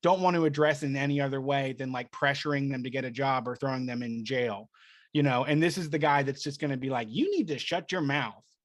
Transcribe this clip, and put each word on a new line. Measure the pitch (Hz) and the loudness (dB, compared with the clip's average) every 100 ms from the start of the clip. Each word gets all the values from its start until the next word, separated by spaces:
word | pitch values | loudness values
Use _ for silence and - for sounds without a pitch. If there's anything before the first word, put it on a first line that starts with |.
don't | 175 185 | 4 4
want | 185 175 | 4 4
to | |
address | 160 143 151 147 | 2 4 2 2
in | 147 139 | 0 -2
any | 143 143 | 0 0
other | 139 135 | 0 -2
way | 135 139 135 127 | -2 0 -2 -4
than, | 131 | -6
like, | 127 123 | -6 -8
pressuring | - 143 143 151 143 139 | 0 0 2 0 0 0
them | 131 | -2
to | 127 | -4
get | 127 | -4
a | 127 | -4
job | 120 135 131 120 | -2 0 0 -2
or | 123 | -4
throwing | 139 131 127 | -2 -2 -4
them | 120 | -4
in | 120 117 | -6 -6
jail, | 110 131 120 101 107 _ - - _ | -4 -2 -2 -2 -10 _ -20 -20 _
you | 147 | 2
know? | 143 123 | 4 4
And | 127 151 | 2 2
this | 165 165 | 2 0
is | 165 | -4
the | 151 | 0
guy | 147 143 | 4 4
that's | 139 139 | 2 -4
just | - 139 | -6 -6
gonna | 151 135 | -4 -4
be | 135 | -2
like, | 131 113 | -4 -4
You | 127 339 | -2 0
need | 403 202 | 0 -2
to | 135 | -2
shut | - 170 - | -2 -4 -2
your | 185 | -2
mouth. | 147 143 120 101 _ _ | 0 0 -2 -8 _ _